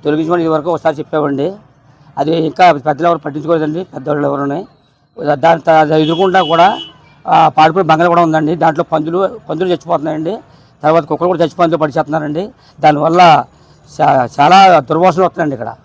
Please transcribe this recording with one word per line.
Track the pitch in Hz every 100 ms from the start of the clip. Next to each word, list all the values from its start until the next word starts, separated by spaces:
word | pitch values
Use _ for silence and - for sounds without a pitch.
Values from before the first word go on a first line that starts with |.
తొలగించమని | 151 151 160 175
ఇదివరకు | 160 156 147
ఒకసారి | 165 165 147
చెప్పామండి. | 147 156 147 139 147 202 _ _ _ _ _ -
అది | 143 165
ఇంకా | 160 - 185
పెద్దలు | 147 151 143 170
ఎవరు | 165
పట్టించుకోలేదండి, | 156 147 151 165 156 156 185
పెద్దవాళ్ళు | 160 131 147 143
ఎవరుని. | 139 139 143 208 _ _ _ _ - 151
దాని | 143 160 170
త-, | - 160 151
ఎదురుకుండా | 156 156 165 190 185
కూడా, | 165 165 180 226 - - _ _ -
ఆ, | 165 160
పాడుకునే | - 156 165
బంగ్లా | 170 156 175
కూడా | 170
ఉందండి. | 170 156 151
దాంట్లో | 165 160 156
పందులు, | 170 160 156 170 220 233 -
పందులు | 156 185
చచ్చిపోతున్నాయండి. | 170 165 170 151 156 160 220 - _ _ _
తర్వాత | 151 165
కుక్కలు | 151 151 175
కూడా | 175
చచ్చిపోయి | 165 - 170 160
పడిచేస్తున్నారండి. | 156 151 135 160 151 147 208 _ _ _
దానివల్ల | 151 147 147 170 175 151 123 _ _ _ _ -
చా-, | 147 143 120 -
చాలా | 143 185 196 170
దుర్వాసనలు | 123 156 185 165
వస్తున్నాయండి | 185 - 156
ఇక్కడ. | 135 113 117